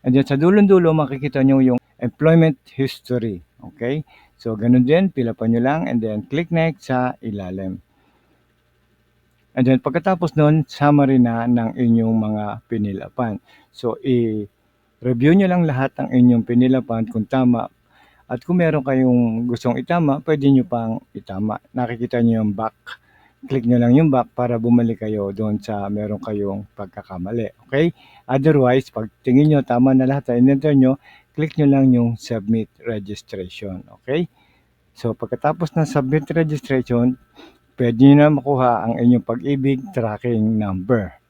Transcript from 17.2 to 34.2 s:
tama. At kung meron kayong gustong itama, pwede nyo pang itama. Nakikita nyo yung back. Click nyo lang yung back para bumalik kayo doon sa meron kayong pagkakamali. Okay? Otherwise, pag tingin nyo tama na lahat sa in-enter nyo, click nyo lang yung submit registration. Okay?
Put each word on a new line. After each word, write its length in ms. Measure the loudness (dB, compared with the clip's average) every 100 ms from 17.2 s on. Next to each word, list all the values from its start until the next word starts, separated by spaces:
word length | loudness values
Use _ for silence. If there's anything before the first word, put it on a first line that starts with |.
| -4
tama. 400 | -2 0 -2 -4 _ _ _ _ _ _
At 160 | -12 -4
kung 160 | 0
meron 240 | 0 -2 -2
kayong 560 | 0 2 2 0 -2
gustong 320 | -4 -4 -4 -6
itama, 480 | -4 -2 0 -2
pwede 240 | -2 0 4
nyo 160 | 2
pang 400 | 2 -4 -6 -8 _
itama. 480 | -20 -14 -6 -6 -6 _ -8
Nakikita 480 | -6 -6 -4 0
nyo 240 | 0 2 -2
yung 80 | -4
back. 200 | -8 _ -20 -20 _ _ _ _ -6
Click 220 | -4 0
nyo 80 | 2
lang 160 | 4
yung 160 | 4 4
back 240 | 2 -2
para 240 | -4 -4 -2
bumalik 480 | 2 2 2 -4 -6
kayo 240 | -4 -6
doon 320 | -6 -4 -4
sa 260 | -6 -8 -6
meron 240 | -6 -6 -8
kayong 460 | -8 -6 -6 -8 -12
pagkakamali. 800 | -16 -16 -16 -16 -12 -8 -6 -8 _ _
Okay? 240 | -2 -2 -4 _ _ -4
Otherwise, 640 | 0 2 4 4 2 -2
pag 240 | -12 -12 _
tingin 260 | 0 4 4
nyo 120 | 2
tama 320 | 0 2 4
na 160 | 4 2
lahat 180 | -2 -2
sa 80 | 2
in-enter 380 | 4 4 2
nyo, 240 | 4 4 0 _ _ _ -6
click 180 | -6 0
nyo 140 | 2
lang 240 | 4 4
yung 240 | 2 0 -4
submit 500 | -8 -8 -2 -4 -4 _
registration. 1040 | -10 -8 -10 -14 _ -12 -12 -12 -14 -14 -16 -20
Okay? 240 | -6 -6